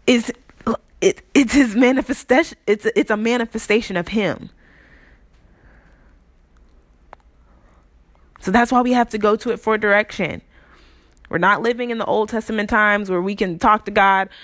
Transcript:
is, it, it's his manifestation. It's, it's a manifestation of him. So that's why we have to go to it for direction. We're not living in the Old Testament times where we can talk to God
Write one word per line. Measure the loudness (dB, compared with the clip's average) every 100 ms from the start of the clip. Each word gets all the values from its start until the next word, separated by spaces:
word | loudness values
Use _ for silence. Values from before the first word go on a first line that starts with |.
| 2
is, | 2 0 -10 _ -10 -8 -8 _ _
it, | -2 -2 0
it's | 0 2
his | 2 2 4
manifestation. | 2 2 -2 -6 0 2 0 -4 -2
It's, | -2 0 0
it's | 0
a | -2
manifestation | 0 -2 -4 -6 -2 -2 -2 -6
of | -4
him. | -2 -2 -4 -12 -20 _ _ _ -20 _ _ _ _ _ _ _ _ _ _ _ _ _ _ _ _ _ _ _ _ _ -20 _ _ _ _ _ _ _ _ _ _ _ -12
So | 0
that's | 2 2
why | 2
we | 2
have | 0 0
to | 0
go | 0 0
to | -2
it | -4
for | -2 0
direction. | 2 2 0 -4 -6 -8 -16 _ _ _ _ _ _ _ -8
We're | -2
not | 0 0
living | -2 -4 -6
in | -6
the | -2
Old | -2 -2
Testament | -6 -4 -4 -2
times | 2 2 0 -2
where | -4
we | -4 -4
can | -4 0
talk | 2 2 0
to |
God | 2 2 2 -2 -10